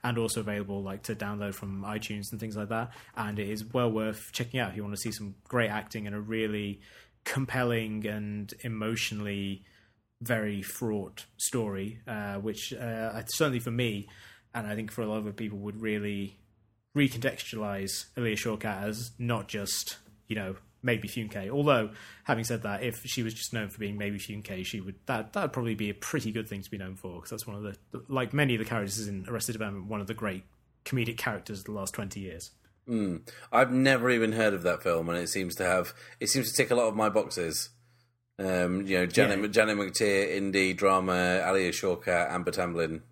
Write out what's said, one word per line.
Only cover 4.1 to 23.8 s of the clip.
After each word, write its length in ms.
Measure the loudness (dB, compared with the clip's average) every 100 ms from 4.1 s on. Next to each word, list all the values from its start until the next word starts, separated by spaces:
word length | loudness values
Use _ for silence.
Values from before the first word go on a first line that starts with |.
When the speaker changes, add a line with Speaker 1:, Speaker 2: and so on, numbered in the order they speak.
| -4 -8
Speaker 1:
checking 280 | -6 -4 -2
out 100 | -2
if 60 | -4
you 60 |
wanna 140 | -6 -4
see 160 | -6
some 220 | -6 -10 -12 _
great 220 | 0 2
acting 380 | 0 -6 -8 -6
and 100 | -6
a 40 |
really 600 | -4 -2 0 0 -4 -6 -14 -20 -20 _
compelling 840 | -4 -2 0 0 2 2 0 -4 -4
and 460 | -4 -4 -6 -8 -8
emotionally 1040 | -6 -2 -2 -2 -2 -4 -4 -4 -4 -6 -12 _ _ _ _ _
very 400 | -2 0 0 -4
fraught 640 | -6 -4 -2 -2 -4 -12 -18 -4
story, 640 | -2 0 -2 -2 -6 -8 -8
uh, 280 | -6 -4 -4
which, 360 | -4 -4 -8
uh, 500 | -6 -6 -4 -4 -4 -6
certainly 340 | 2 2 2
for 120 | -2
me, 360 | 0 0 -2 -8 -18 -20 -20 _
and 120 | -6 -4
I 80 |
think 160 | -4 -4
for 120 | -4
a 40 | -2
lot 120 | -2
of 60 |
other 80 | -4
people, 260 | -6 -6 -4
would 240 | -8 -4
really 560 | -2 0 0 -4 -6 -10 _ _ _ _ _ 4
recontextualize 1080 | 4 4 -2 -2 -8 -4 -4 -2 -4 -6 -6 -2
Alia 200 | 0 0
Shawkat 480 | -2 -2 -4 -2
as 260 | -4 -4 -8 -4
not 300 | 0 0 -2
just, 500 | -6 -2 -2 -4 -10 -18 -20 _
you 80 | -4
know, 200 | -4 -8 -14 _
Maybe 220 | 0 2 0
Fünke. 420 | -4 -6 -6 -2
Although, 420 | 2 6 6 4 -6 -18 -10
having 180 | 0 0
said 200 | 0 -2
that, 200 | -2 -2
if 200 | -4 -6
she 180 | -6 -2
was 120 | -2
just 180 | -4 -6
known 160 | -4 -6
for 100 |
being 180 | -6